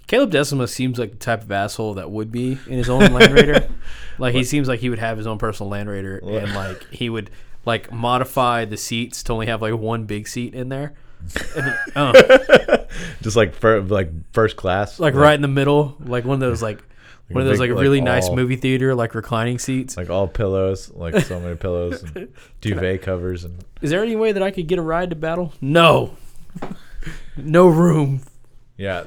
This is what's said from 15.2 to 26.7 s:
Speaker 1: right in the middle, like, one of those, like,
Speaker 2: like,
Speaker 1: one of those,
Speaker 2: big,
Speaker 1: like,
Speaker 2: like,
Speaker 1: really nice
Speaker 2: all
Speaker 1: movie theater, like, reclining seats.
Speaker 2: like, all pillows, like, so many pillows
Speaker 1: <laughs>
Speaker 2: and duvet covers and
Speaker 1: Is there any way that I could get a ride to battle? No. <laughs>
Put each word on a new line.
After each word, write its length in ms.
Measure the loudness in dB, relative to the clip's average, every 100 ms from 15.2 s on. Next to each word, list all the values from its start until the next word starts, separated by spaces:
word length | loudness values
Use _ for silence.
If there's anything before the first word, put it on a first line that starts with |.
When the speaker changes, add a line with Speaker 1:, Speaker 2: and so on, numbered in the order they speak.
Speaker 1:
right 140 | 6
in 60 | 6
the 80 | 2
middle, 480 | 2 4 2 2 -4
like, 240 | -6 -4 -2
one 80 |
of 60 | 0
those, 220 | 0 0
like, 140 | -4 -6
Speaker 2:
like, 80 | -14 -20 -20 -20 -6
Speaker 1:
one 100 | 0
of 60 | 2
those, 100 | 2
Speaker 2:
big, 120 | 2
Speaker 1:
like, 60 | 4
Speaker 2:
like, 60 |
Speaker 1:
really 200 | 4 4
nice 260 | 4 2 2
Speaker 2:
all 80 | 2
Speaker 1:
movie 180 | 0 0
theater, 380 | 0 2 2
like, 200 | 0 -2
reclining 440 | -4 -4 -2 -2 -4
seats. 380 | -4 -4 -6 -8
Speaker 2:
like, 140 | -4
all 180 | -2 -2
pillows, 600 | -2 0 0 0 -2 -8
like, 260 | -12 -2 -2
so 160 | -2 -4
many 160 | -8 -8
pillows 460 | -6 -4 -4 -8
Speaker 1:
<laughs> 120 | -12
Speaker 2:
and 140 | -14 -16 -18 -20 -10
duvet 400 | -6 -2 -2 -2
covers 440 | -4 -4 -4 -8
and 200 | -10 -14 -16 -8
Speaker 1:
Is 100 | -4
there 120 | -2
any 120 | -2
way 160 | 0 -2
that 100 | 0
I 80 | -2
could 160 | -4 -4
get 100 | -2
a 40 |
ride 260 | -2 -2 -4
to 60 | -4
battle? 380 | -4 -4 -6 -6
No. 560 | 2 6 8 6 0 -8 -16 -14 -14 -10
<laughs> 60 | -10